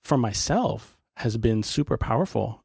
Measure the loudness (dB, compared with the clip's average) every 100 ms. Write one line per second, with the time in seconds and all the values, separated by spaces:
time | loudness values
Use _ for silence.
0 | 2 2 2 -2 0 0 0 -4 -10 _
1 | _ -6 -4 2 2 2 0 -2 0 -2
2 | 0 0 0 -2 -4 -6